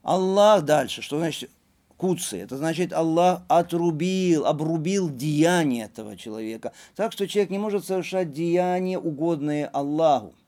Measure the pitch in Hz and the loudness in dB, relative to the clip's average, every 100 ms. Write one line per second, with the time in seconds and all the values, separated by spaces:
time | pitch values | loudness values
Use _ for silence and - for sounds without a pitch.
0 | - 180 185 196 208 208 147 151 123 - | 0 0 2 6 6 6 4 2 0 -6
1 | - 147 165 - 120 _ _ _ _ _ | -6 -4 -4 -6 -12 _ _ _ _ _
2 | 185 170 - 92 101 131 160 160 175 160 | -2 -2 -4 -8 -10 -6 -4 -2 -2 0
3 | 165 160 180 180 - 165 170 170 170 156 | 0 2 2 2 2 2 2 0 0 0
4 | 180 190 180 160 127 151 151 165 151 196 | -2 0 2 2 2 0 -2 -2 0 0
5 | 175 131 151 147 160 180 151 120 107 - | -2 -4 -2 4 4 4 2 -2 -6 -12
6 | 107 95 113 110 110 110 117 - - - | -14 -14 -12 -10 -8 -8 -12 -12 -20 -6
7 | 220 - 196 208 185 196 214 202 165 185 | -6 -2 -2 0 0 -2 -2 -4 -2 -4
8 | 170 190 170 139 170 175 180 180 185 185 | -2 -2 -2 -2 0 2 2 0 -2 -2
9 | 165 143 165 160 147 147 147 139 143 151 | -4 -2 -2 0 -2 -2 -2 -4 -2 2
10 | 151 135 101 _ | 4 2 -2 _